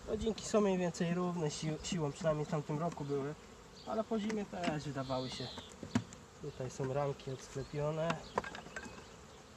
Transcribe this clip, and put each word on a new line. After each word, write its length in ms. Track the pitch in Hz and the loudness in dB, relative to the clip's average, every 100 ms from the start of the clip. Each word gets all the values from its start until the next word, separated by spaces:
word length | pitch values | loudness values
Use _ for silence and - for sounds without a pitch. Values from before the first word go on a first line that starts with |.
| - | -2
Rodzinki 380 | 220 226 - - | 0 2 0 4
są 160 | 208 | 8
mniej 160 | 202 185 | 8 6
więcej 360 | 175 - 170 | 4 4 2
równe 380 | 175 180 175 151 | 4 2 2 0
sił-, 260 | - 156 151 | 2 0 0
siłą, 280 | - 180 143 | 0 2 2
przynajmniej 340 | - 165 151 147 | 2 4 4 4
w 40 | |
tamtym 300 | 156 147 151 | 0 2 0
roku 260 | 170 - 139 | 0 0 0
były. 280 | 143 139 151 - - - - - | 0 0 -4 -12 -16 -18 -12 -2
Ale 160 | 220 | 0
po 160 | 214 226 | 2 2
zimie 260 | 214 214 196 | 2 0 -2
też 380 | 190 175 151 | -2 0 0
wydawały 460 | 147 135 131 127 127 | 0 -2 0 0 0
się. 180 | - 123 - - - - - - - - - | -4 -6 -8 -12 -10 0 0 0 -12 -16 -10
Tutaj 280 | 147 - 127 | -8 -4 -4
są 240 | - 135 | -2 0
ramki 380 | 139 143 135 139 | 2 0 -2 -6
odsklepione. 840 | 131 - 135 - 147 147 160 165 160 - - - - - - - - - - - - - | -8 -6 -6 -4 -2 0 2 0 0 -4 -4 -4 -6 -10 -10 -10 -12 -14 -16 -16 -16 -18